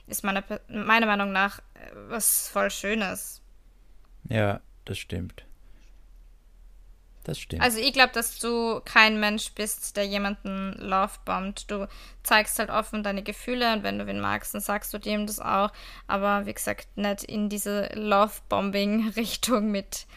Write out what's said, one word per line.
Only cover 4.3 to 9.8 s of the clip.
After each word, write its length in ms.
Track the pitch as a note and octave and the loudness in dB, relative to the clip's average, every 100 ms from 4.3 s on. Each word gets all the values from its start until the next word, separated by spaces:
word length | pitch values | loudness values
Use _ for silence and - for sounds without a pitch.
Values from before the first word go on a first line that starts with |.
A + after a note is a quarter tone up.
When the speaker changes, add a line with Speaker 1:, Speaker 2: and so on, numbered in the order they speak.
| A2 G#2 G2+ - - - | 2 2 0 -6 -18 -10
Speaker 2:
das 140 | G2 | -8
stimmt. 460 | - F2+ F2+ - - - - - - - - - - - - - - - - - - - | -6 -6 -6 -12 -20 -20 -20 -20 -20 -20 -20 -20 -20 -20 -20 -20 -20 -20 -20 -20 -20 -14
Das 160 | - - | -8 -8
stimmt. 220 | - - | -6 2
Speaker 1:
Also 180 | B3 A3+ | 2 2
ich 140 | C4+ | 0
glaub, 180 | C4+ B3+ | 6 6
dass 260 | A#3 A#3 - | 6 -4 -4
du 420 | A#3 A#3 A#3 A3 | -2 0 0 -2
kein 360 | - A#3 A3 G#3+ | 2 8 8 6
Mensch 320 | G#3+ G#3+ - | 0 0 -6
bist, 420 | - G#3+ - | -6 -6 -4